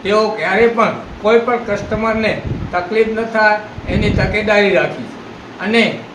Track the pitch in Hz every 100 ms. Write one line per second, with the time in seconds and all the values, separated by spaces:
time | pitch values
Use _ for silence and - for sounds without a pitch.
0 | 190 214 214 - 165 196 233 226 202 -
1 | - - 208 233 233 233 220 202 - 214
2 | 226 220 214 151 - - - 180 180 220
3 | 220 220 226 220 214 208 - - - -
4 | 208 - 190 208 214 208 202 175 - -
5 | - - - - - - 190 226 214 -
6 | -